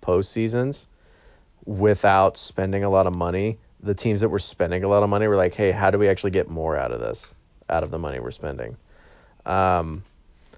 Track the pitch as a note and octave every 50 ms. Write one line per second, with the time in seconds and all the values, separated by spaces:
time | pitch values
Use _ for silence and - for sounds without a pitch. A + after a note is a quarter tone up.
0 | - F2+ F2 F#2+ F#2+ - - A2+ A2+ A2 A#2 B2 B2+ C#3 C#3+ - - _ _ _
1 | _ _ _ _ _ _ _ _ _ _ _ _ - - G#2+ F#2 G#2 G#2+ G2+ -
2 | - G2 F#2+ F#2+ F#2+ F#2 - - - - - F#2+ F#2+ F#2+ G2 G2 G2+ G2 F#2+ F#2+
3 | F#2 F2+ F2+ F2 F2 F2 F2+ F#2+ G2+ A2 A2 - _ _ _ _ G2 G#2 G2 -
4 | - A#2 G#2 G2 A2+ G#2+ G2+ G2+ - - - - F2+ E2+ F2+ F#2 F#2+ G2 G2+ G#2
5 | G#2 G2+ G2+ G#2 G#2+ G#2+ G2+ F#2+ F#2 F2+ - - G#2 F#2+ - G2+ G2 F#2+ G2+ G2+
6 | G#2 G2 F#2 - - G2 F2+ F#2+ - - E2 D#2+ D#2+ D#2+ D2+ C#2 C2 A#1+ A#1+ A#1
7 | A1+ A1 - - - - - - _ _ _ _ _ - E2 E2 D#2+ D#2+ E2 E2
8 | D#2+ C#2+ C2+ B1+ A#1 B1 - - - D2 C2+ A#1+ A#1 A1+ B1+ - _ _ - -
9 | - - - - _ _ _ _ - - F#2 F#2+ F#2+ F#2 F2+ E2+ E2 D#2+ D#2 G2
10 | - _ _ _ _ - _ _ _ _ -